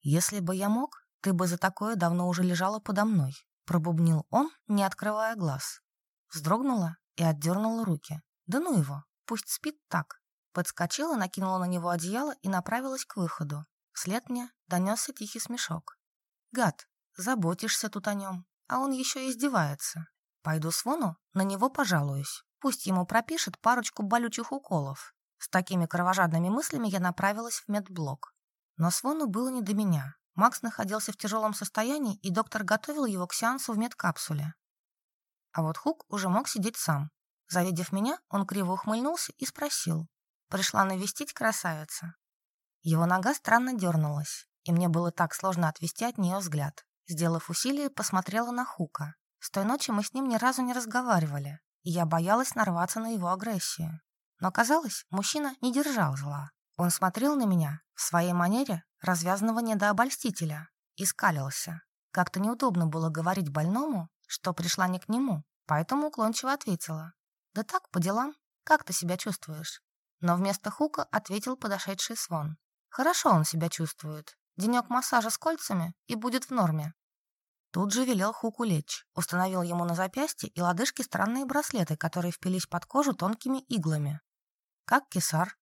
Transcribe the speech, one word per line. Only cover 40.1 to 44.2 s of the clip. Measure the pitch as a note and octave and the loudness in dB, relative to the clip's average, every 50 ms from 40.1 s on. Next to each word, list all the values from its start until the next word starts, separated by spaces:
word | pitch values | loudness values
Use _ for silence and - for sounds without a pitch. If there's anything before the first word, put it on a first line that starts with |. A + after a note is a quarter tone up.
| _ _ _ _ _ _ _ _ | _ _ _ _ _ _ _ _
«Пришла | - F#3+ G3 - - G#3 G3 | -2 0 0 2 4 4 2
навестить, | F#3+ F#3+ F#3 F#3+ G3+ - - D4 C#4+ | 4 2 -2 -4 -4 -4 -6 -8 -8
красавица?» | - - A#3 A3 A3 - - F3 D#3+ D3+ D#3 - - - - E3+ E3+ _ _ _ _ _ _ _ _ _ _ _ _ _ | -6 0 0 0 0 0 -2 -2 -4 -4 -8 -10 -10 -10 -10 -10 -14 _ _ _ _ _ _ _ _ _ _ _ _ _
Его | _ E3 D#3+ D#3 E3+ | _ 2 4 4 6
нога | F3 F3+ F#3+ F#3 A#3 D4 | 4 4 4 4 2 0
странно | - _ - A3 A#3+ B3 B3+ B3+ | 0 _ 4 4 4 4 2 -2
дернулась, | A3 F#3 F3+ D#3+ D#3+ D3+ D3 D3 D3 | 0 2 2 4 4 2 2 0 -4